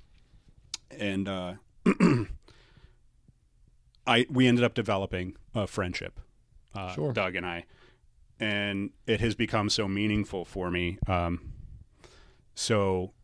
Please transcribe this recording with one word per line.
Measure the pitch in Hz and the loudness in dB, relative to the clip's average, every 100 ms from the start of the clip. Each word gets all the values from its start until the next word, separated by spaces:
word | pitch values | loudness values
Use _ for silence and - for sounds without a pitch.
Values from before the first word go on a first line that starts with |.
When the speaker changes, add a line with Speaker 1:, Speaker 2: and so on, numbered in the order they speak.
| - - - - - - - - - | -20 -20 -20 -20 -20 -20 -18 -18 -14
Speaker 1:
And, | 127 101 98 98 | -6 -4 -2 -4
uh, | 95 90 101 - - - | -4 -6 -10 -16 -2 2
<clears throat> | - 175 123 101 - - - - - - _ _ _ _ _ _ _ _ _ _ _ - | 4 4 4 0 -10 -16 -20 -20 -20 -20 _ _ _ _ _ _ _ _ _ _ _ 2
I, | 117 123 | 4 4
we | 127 127 | 6 6
ended | 120 117 | 6 4
up | |
developing | - 107 98 98 90 90 - - 110 | 2 0 0 0 -4 -6 -8 -6 -4
a | 98 | -2
friendship, | - 90 - - - - _ _ - - 101 | -2 -2 -4 -8 -12 -18 _ _ -20 -16 -10
uh, | 92 | -8
Speaker 2:
Sure. | 98 151 | -4 -2
Speaker 1:
Doug | 113 92 90 | 0 0 -2
and | 90 | -4
I, | 85 - - - _ _ - - - | -6 -10 -18 -20 _ _ -20 -20 -6
and | 107 101 101 98 101 - - | -2 0 -2 -2 -4 -6 0
it | 104 | 2
has | 113 101 | 2 0
become | 113 110 104 | 0 0 0
so | - 101 | 0 0
meaningful | 98 107 107 98 95 | 0 0 0 -2 -6
for | 85 98 87 | -6 -4 -2
me. | 87 87 98 - | 0 -2 -2 0
Um, | 90 87 87 - - - - - _ - - - - _ - | 0 0 -4 -8 -16 -16 -20 -20 _ -20 -20 -20 -20 _ -6
so | - 107 98 92 92 - | 0 2 4 0 -2 -10